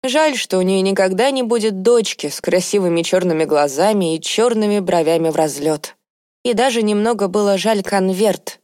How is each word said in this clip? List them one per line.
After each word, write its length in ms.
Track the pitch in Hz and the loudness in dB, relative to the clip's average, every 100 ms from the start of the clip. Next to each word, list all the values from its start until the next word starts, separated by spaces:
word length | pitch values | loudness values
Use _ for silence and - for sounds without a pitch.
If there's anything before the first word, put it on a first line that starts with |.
Жаль, 340 | 262 277 311 247 | 0 0 0 0
что 220 | - 185 | -2 0
у 40 | |
нее 180 | 185 190 | 0 0
никогда 480 | 190 196 190 190 262 | 0 0 0 2 0
не 120 | 269 | 0
будет 400 | 240 233 214 190 | 0 0 0 0
дочки 460 | 196 240 202 - 147 | 2 2 2 -6 -8
с 120 | - | -6
красивыми 600 | - 175 180 208 180 170 | -2 -2 0 0 0 0
черными 420 | 165 185 180 160 | 0 0 0 0
глазами 720 | 156 151 147 135 196 208 170 | 0 2 2 2 0 2 -2
и 60 | 160 | -4
черными 580 | - - 240 226 208 208 | -4 0 0 2 0 0
бровями 500 | 180 175 156 165 165 | 0 0 2 2 0
в 80 | 156 | 0
разлет. 600 | 156 139 147 151 - - _ _ _ _ | -2 -2 -4 -4 -6 -20 _ _ _ _
И 120 | 247 | -4
даже 280 | 220 262 233 | 0 0 2
немного 460 | 208 208 220 220 196 | 0 0 0 0 -2
было 300 | 208 202 196 | 0 0 0
жаль 240 | 202 220 | 0 -2
конверт 800 | 190 196 190 185 214 175 - - | 0 0 0 2 0 0 -8 -16